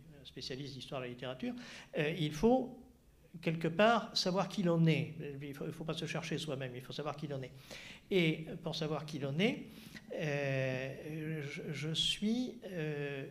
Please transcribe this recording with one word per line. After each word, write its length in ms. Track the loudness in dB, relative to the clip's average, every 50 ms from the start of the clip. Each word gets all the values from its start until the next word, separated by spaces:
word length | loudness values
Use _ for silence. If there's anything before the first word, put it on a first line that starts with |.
| -20 -20 -20 -18 -18
spécialiste 500 | -16 -12 -8 -8 -6 -6 -6 -6 -8 -8
d'histoire 280 | -10 -8 -6 -4 -4
de 40 | -4
la 60 | -4
littérature, 420 | -6 -6 -6 -6 -6 -4 -4 -6 -6 -6 -10 -12 -14 -16 -12 -6 0
euh, 160 | 0 2 2 2
il 160 | 0 0 0 2
faut 440 | 4 6 8 8 6 4 0 -6 -12 -16 -20 -20 -20 -20 -20 -20 -20 -20 -18 -10 -4
quelque 260 | -2 0 0 2 0
part 420 | 2 6 8 8 8 8 6 2 0 0
savoir 320 | 0 2 2 2 2 2 0
qui 140 | 2 2 4
l'on 220 | 6 8 8 8
est. 260 | 8 8 6 4 0 -4 -6 -8 -6 -6 -8
Il 120 | -8 -8 -8
faut, 140 | -6 -6
il 60 | -6 -6
faut 100 | -4 -4
pas 100 | -4 -2
se 120 | -2 -2
chercher 340 | -2 -2 -4 -2 -2 -2 -2
soi-même, 360 | -2 -2 -2 -2 -4 -4 -6
il 60 | -8
faut 100 | -10 -8
savoir 240 | -8 -6 -4 -4 -4
qui 120 | -4 -4
l'on 140 | -4 -4 -4 -6
est. 80 | -8 -12 -14 -16 -14 -14 -14 -14 -14 -16 -12 -2 2
Et 380 | 4 6 6 6 4 2 -2 -6 -8 -6 -4
pour 120 | -4 -2
savoir 300 | -2 -2 -2 -2 -2 -4
qui 140 | -4 -4 -4
l'on 180 | -2 0 2
est, 300 | 4 4 4 2 0 -6 -10 -14 -16 -16 -16 -16 -16 -12 -8 -6
euh, 1300 | -4 -2 0 0 0 2 2 2 2 2 2 0 -2 -4 -6 -6 -8 -8 -8 -6 -6 -4 -4 -4 -4 -4
je, 180 | -6 -6 -6 -6 -6
je 220 | -6 -4 -4 -2 0
suis, 680 | 0 2 0 0 2 2 2 2 2 0 -2 -4 -8 -8
euh, 640 | -6 -4 -2 -2 -2 -2 -2 -2 -2 -4 -4 -6 -8